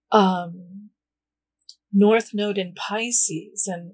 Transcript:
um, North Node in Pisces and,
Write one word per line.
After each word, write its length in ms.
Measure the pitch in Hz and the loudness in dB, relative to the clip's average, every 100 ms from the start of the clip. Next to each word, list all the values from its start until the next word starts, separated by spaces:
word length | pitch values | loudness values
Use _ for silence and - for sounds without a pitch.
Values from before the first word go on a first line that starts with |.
| - | 0
um, 800 | 214 190 185 175 180 180 196 208 _ _ _ _ _ _ _ - - _ | 2 2 0 -6 -14 -18 -20 -20 _ _ _ _ _ _ _ -20 -20 _
North 360 | 202 202 220 226 | 4 6 4 0
Node 240 | 208 208 196 | -4 -4 -4
in 160 | 180 | -6
Pisces 920 | - - 208 233 240 - 165 - - - | -8 -8 -6 -2 0 0 -2 -8 -4 -4
and, 260 | 175 175 | -4 -12